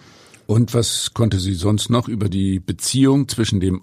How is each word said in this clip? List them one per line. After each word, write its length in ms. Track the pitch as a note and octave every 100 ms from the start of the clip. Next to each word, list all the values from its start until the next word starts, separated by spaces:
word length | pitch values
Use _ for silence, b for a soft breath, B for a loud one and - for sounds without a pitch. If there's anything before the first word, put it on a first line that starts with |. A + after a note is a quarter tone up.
| B B B B B
Und 280 | G#2 A#2
was 400 | A#2+ A2+ - -
konnte 260 | - A2+ G2
sie 160 | F#2 F#2
sonst 340 | F#2 G#2+ -
noch 180 | A#2+ A#2
über 220 | A2 G#2
die 300 | F#2+ F#2+ F#2+
Beziehung 680 | - F#2+ - C3 C3+ C#3 C#3
zwischen 320 | - A2 G2+
dem 220 | F#2 F#2